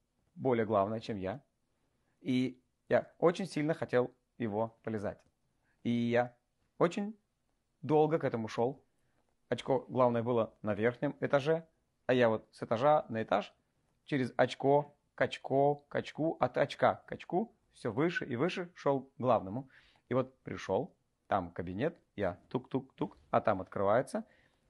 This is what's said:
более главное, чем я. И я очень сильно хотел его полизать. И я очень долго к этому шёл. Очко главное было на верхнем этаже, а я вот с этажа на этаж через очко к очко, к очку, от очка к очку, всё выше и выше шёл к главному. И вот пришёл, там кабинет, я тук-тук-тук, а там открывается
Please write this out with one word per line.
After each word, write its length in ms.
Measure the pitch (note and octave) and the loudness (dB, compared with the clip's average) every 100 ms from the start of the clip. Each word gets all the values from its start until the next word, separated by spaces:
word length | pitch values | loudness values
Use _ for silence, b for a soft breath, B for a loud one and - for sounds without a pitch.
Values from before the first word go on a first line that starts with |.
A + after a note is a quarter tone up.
| _ _ _ - | _ _ _ -4
более 300 | B2+ A#2 G#2+ | 0 2 4
главное, 340 | G#2 G2 A2 | 2 2 -2
чем 180 | - G#2 | -6 -6
я. 240 | F#2 A#2+ _ _ _ _ _ _ _ _ | -6 -6 _ _ _ _ _ _ _ _
И 400 | - B2+ B2+ - _ _ - | -2 0 0 -6 _ _ 2
я 220 | A#2+ - - | 2 2 0
очень 260 | E3 F3 F3+ | 0 2 -4
сильно 280 | D3+ D3+ | -2 -2
хотел 420 | D#3+ A#2 B2 B2 _ _ - | -2 0 0 0 _ _ -6
его 400 | A#2 G#2 A2+ _ | -4 -2 -4 _
полизать. 380 | - A2 G2 F2 _ _ _ _ _ _ | -8 -6 -6 -10 _ _ _ _ _ _
И 60 | A#2 | -4
я 460 | A#2+ A#2 A#2 B2 _ _ _ _ - | -2 2 0 0 _ _ _ _ 0
очень 400 | E3+ E3+ G3+ A3 _ _ _ _ _ _ | 0 0 -8 -10 _ _ _ _ _ _
долго 380 | C3 D3+ D#3 D#3+ | 0 2 4 2
к 40 | |
этому 240 | C#3 A#2 A2 | -2 -4 -6
шёл. 360 | - A#2+ D3 _ _ _ _ _ _ - | -2 -4 -4 _ _ _ _ _ _ -6
Очко 360 | B2 - C3 - | -6 -2 -2 -2
главное 340 | B2 B2 A#2+ | 2 2 2
было 300 | A2+ A#2+ G#2+ _ | 0 0 0 _
на 120 | G#2+ | -4
верхнем 420 | G2+ A2+ A#2+ C#3+ - | 0 0 0 -6 -4
этаже, 480 | C3 C#3+ C3+ D#3+ E3 _ _ _ - | 0 0 2 -2 -4 _ _ _ 0
а 60 | |
я 160 | B2+ A#2 | 4 4
вот 180 | A2 - | 2 -4
с 120 | - | -12
этажа 420 | - A2 C#3+ D3+ - | -4 2 4 4 2
на 120 | A2+ | -4
этаж 300 | A2 F#2+ F#3+ _ _ _ _ _ - | 0 0 -2 _ _ _ _ _ -6
через 280 | C#3+ B2 - | -2 -2 0
очко 580 | B2+ - C3+ C#3+ D3 _ _ - | 0 2 2 2 0 _ _ -4
к 60 | |
очко, 640 | B2+ - - C3+ C#3+ C#3+ _ | -4 -4 -2 2 2 0 _
к 80 | - | -6
очку, 420 | - - D#3+ - | -6 -4 -4 0
от 180 | B2+ D3 | -2 0
очка 380 | C#3 - A#2 F#2+ - | -2 2 2 2 -6
к 40 | |
очку, 440 | - - F3 A3+ _ _ | -14 -6 -4 -4 _ _
всё 180 | - B2 | -10 -6
выше 340 | G#2 E3+ E3+ C#3+ | -2 0 -2 -4
и 100 | A#2 | -2
выше 360 | E3+ F#3+ F3 - | -2 -2 -10 -6
шёл 280 | C#3+ C#3 | -2 -2
к 80 | B2+ - | -4 -4
главному. 520 | B2+ G#2+ F#2 A2+ C#3+ b b b - | 2 2 2 -10 -12 b b b -4
И 40 | |
вот 240 | B2 B2+ _ | -2 -2 _
пришёл, 520 | - G2 - G2 C#3+ _ _ _ - | -12 -10 -2 -2 -2 _ _ _ -2
там 240 | G2+ F2 | -2 -2
кабинет, 460 | - F2+ F#2 D3+ E3+ _ - | -8 -8 -4 -4 -4 _ -4
я 240 | F#2+ F2 _ | -4 -4 _
тук-тук-тук, 680 | C3 - C3 - - - - - | -8 -4 -8 -8 -8 -8 -8 -2
а 100 | A#2 | 0
там 200 | A2 G2 | 2 -2
открывается 640 | F2+ G2 G2 A2+ - G#3+ A3 b b b _ | -4 -2 2 2 0 -6 -10 b b b _